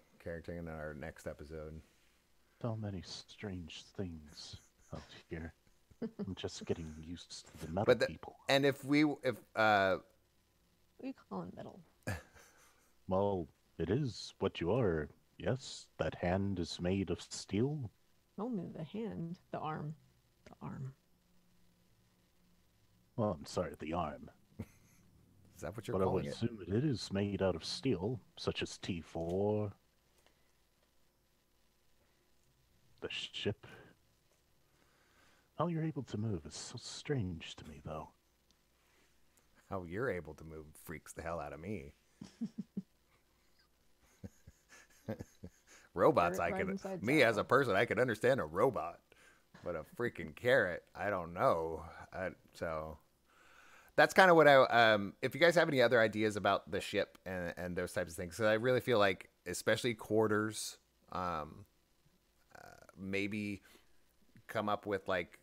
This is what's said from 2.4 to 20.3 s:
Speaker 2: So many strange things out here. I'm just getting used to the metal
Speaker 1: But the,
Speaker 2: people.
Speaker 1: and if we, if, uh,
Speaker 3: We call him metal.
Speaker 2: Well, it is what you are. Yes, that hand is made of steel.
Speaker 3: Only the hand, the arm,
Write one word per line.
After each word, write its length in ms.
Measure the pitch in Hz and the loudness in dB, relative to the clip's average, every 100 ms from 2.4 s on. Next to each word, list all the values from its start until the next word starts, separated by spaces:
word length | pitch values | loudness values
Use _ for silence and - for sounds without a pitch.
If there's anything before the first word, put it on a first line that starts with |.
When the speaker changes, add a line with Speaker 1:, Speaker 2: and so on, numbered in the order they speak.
| _ _ | _ _
Speaker 2:
So 140 | 120 110 | -6 -6
many 260 | 104 98 | -6 -8
strange 840 | - - - - 107 92 82 - - - | -10 -14 -16 -12 -8 -8 -10 -14 -14 -8
things 600 | 95 82 76 - - - - _ - | -8 -8 -16 -18 -16 -16 -20 _ -16
out 80 | 78 - - - | -14 -14 -20 -12
here. 260 | 82 80 - _ _ _ - 226 - - | -10 -10 -14 _ _ _ -12 -10 -8 -8
I'm 80 | |
just 300 | 92 98 - | -6 -8 -8
getting 300 | - 92 80 78 | -4 -4 -4 -12
used 460 | 78 87 - - - | -12 -12 -12 -18 -18
to 200 | - 78 | -14 -6
the 60 | |
metal 140 | 82 104 | 0 4
Speaker 1:
But 120 | 117 | 4
the, 60 | - | 4
Speaker 2:
people. 300 | 80 - - - | -4 -14 -12 0
Speaker 1:
and 160 | 139 | 4
if 200 | 139 131 | 4 2
we, 200 | 131 143 151 139 | 2 4 4 2
if, 140 | 135 107 - - | -4 -4 -6 2
uh, 420 | 107 104 98 92 - _ _ _ _ _ _ _ _ - | 4 6 4 2 -4 _ _ _ _ _ _ _ _ -14
Speaker 3:
We 100 | 262 | -12
call 300 | 262 - 190 | -12 -12 -10
him 100 | 175 - | -10 -12
metal. 240 | - - 165 _ - 90 - - - _ - _ _ _ - | -14 -16 -20 _ -10 -10 -12 -20 -20 _ -20 _ _ _ -4
Speaker 2:
Well, 400 | 95 101 95 80 _ _ - | 0 2 0 -6 _ _ -6
it 120 | 80 | 0
is 440 | 117 143 - - - | 0 0 -4 -12 -2
what 220 | 98 - | -2 0
you 120 | 85 | 0
are. 360 | 131 104 80 73 - _ - | 2 2 2 -2 -8 _ -6
Yes, 480 | - 127 - - - - | -2 -2 -4 -14 -12 -4
that 160 | - | -4
hand 440 | - 90 95 98 92 | -2 0 0 0 -2
is 180 | 85 - | -4 -2
made 300 | 87 98 90 | 0 0 0
of 100 | 85 | -4
steel. 680 | - - - 98 131 151 120 - _ _ _ - | -6 -12 -4 -2 0 -2 -8 -12 _ _ _ -8
Speaker 3:
Only 300 | 220 220 165 | -6 -4 -6
the 160 | - | -10
hand, 540 | 160 208 220 180 165 175 _ | -10 -8 -8 -6 -8 -10 _
the 80 | - | -8
arm, 360 | 151 156 147 156 _ _ _ | -6 -6 -8 -10 _ _ _